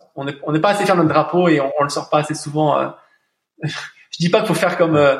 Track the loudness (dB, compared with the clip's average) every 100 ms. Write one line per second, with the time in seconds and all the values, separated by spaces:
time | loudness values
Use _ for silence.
0 | _ -12 -10 -8 -4 0 0 0 2 2
1 | 4 2 0 2 2 2 0 -2 -2 -4
2 | -2 -2 -2 -6 -6 -2 0 0 -2 -10
3 | _ _ _ _ _ -10 -8 -8 -14 _
4 | -18 -4 0 0 0 0 0 0 2 4
5 | 4 2